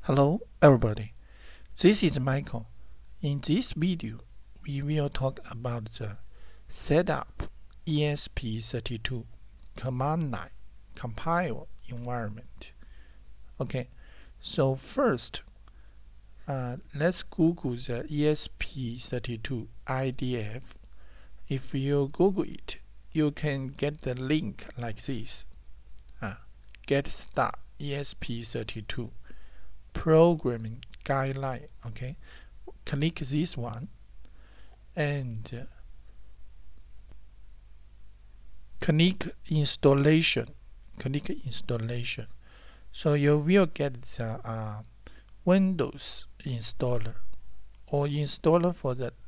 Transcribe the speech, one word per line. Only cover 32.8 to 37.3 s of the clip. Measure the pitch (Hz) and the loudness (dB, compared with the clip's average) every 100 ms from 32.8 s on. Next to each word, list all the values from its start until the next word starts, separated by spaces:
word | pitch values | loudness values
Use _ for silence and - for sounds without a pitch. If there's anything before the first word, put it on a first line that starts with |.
click | - 143 151 - | -4 0 0 0
this | 131 147 170 - | -2 0 0 -2
one | 117 113 147 - - - - - - - - - - - | -4 -6 -10 -12 -16 -12 -12 -14 -18 -14 -14 -14 -12 -2
and, | 147 143 127 110 107 | 0 0 -2 -4 -6
uh, | 120 113 - - - - - - - - - - - - - - - - | -6 -8 -10 -14 -14 -14 -12 -10 -10 -10 -10 -10 -10 -10 -12 -12 -12 -12